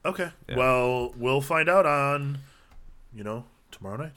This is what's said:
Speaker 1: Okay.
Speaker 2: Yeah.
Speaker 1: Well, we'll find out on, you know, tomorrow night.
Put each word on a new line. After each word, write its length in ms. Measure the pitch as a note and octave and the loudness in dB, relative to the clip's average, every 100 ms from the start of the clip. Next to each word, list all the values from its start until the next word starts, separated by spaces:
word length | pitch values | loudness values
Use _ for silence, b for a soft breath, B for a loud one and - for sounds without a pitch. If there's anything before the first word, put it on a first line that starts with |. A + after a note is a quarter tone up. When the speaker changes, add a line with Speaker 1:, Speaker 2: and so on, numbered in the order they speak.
| - | -4
Speaker 1:
Okay. 260 | F#3 E3+ - - | -4 -6 -8 -6
Speaker 2:
Yeah. 80 | B2+ | 0
Speaker 1:
Well, 560 | B2+ B2+ B2 B2+ A#2+ A#2+ | 4 4 2 0 -4 -2
we'll 260 | A#2+ C#3 | 0 0
find 280 | C3+ D#3+ D#3+ | 2 2 4
out 160 | F#3+ E3 | 6 6
on, 540 | D3 C#3 C#3+ C#3 C#3 C#3 b b - - - - | 4 2 0 -2 -6 -12 b b -20 -20 -20 -20
you 100 | A2 | -12
know, 220 | G#2 A2+ - _ _ | -8 -8 -10 _ _
tomorrow 260 | - F#2+ G#2+ | -14 -10 -8
night. 160 | D#3 | -10